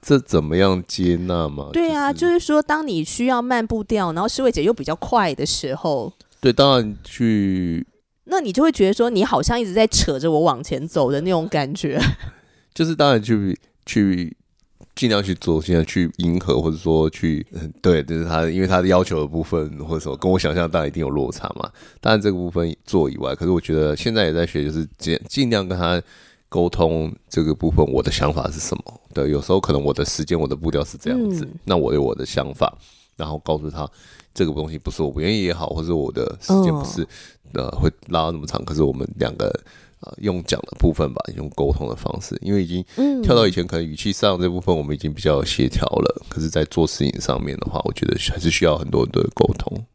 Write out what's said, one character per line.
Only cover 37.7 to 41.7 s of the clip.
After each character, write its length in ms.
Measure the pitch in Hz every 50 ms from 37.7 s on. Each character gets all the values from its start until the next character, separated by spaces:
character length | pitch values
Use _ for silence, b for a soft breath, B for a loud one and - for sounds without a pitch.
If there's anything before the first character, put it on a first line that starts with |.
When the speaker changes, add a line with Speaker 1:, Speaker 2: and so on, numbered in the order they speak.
| - -
Speaker 1:
会 100 | 71 78 - _ - -
拉 140 | 87 82 80
那 80 | 80 85
么 120 | 78 73
长， 180 | 76 - - -
可 100 | - 78
是 80 | 76 78
我 80 | 69
们 160 | 65 65 67 - - -
两 140 | - 58 - -
个， 100 | - - - - _ b b b b b b b
呃， 100 | - - - -
用 260 | - 104 90 90 85
讲 160 | - - - -
的 120 | - - -
部 140 | - 85
分 180 | 78 - 78 69 62
吧， 100 | - - - - -
用 120 | 73 73 -
沟 160 | - 71 69